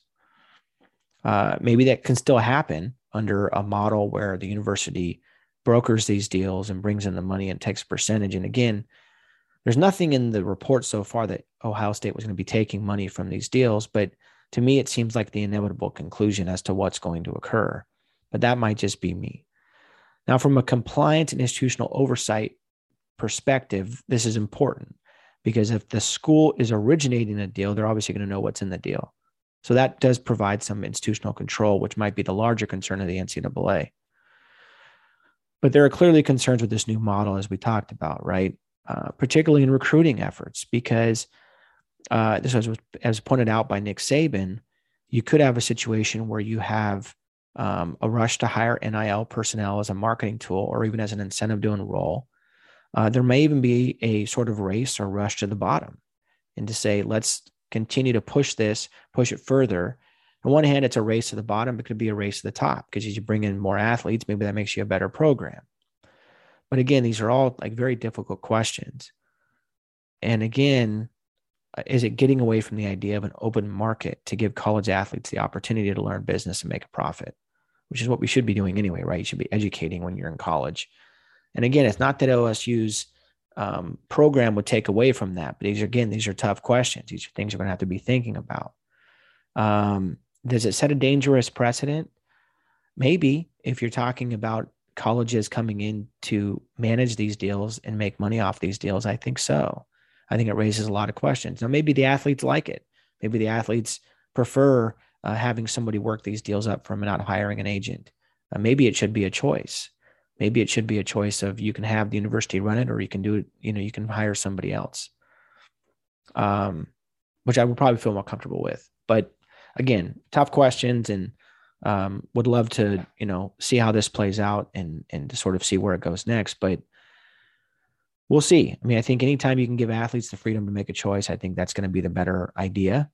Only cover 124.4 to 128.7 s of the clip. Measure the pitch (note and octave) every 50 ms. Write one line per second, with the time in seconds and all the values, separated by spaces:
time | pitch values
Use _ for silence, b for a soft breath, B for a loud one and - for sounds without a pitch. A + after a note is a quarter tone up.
124.4 | G2+ G2+ G#2 G#2 - - - F#2+ F#2 E2 D#2 D#2+ - _ - D#2+ C#2+ C2+ B2+ -
125.4 | - G2 F#2 F2+ - - G2+ F#2 F#2+ G2+ F2+ F2 - E2+ E2+ G2 - A2+ A#2 A2+
126.4 | G2+ - - - - F#2+ F2+ - - _ b b b b b b b b b b
127.4 | b b b b b b b b b b b b b b _ _ _ - C3+ D3+
128.4 | C#3+ - F3+ D#3+ G2 -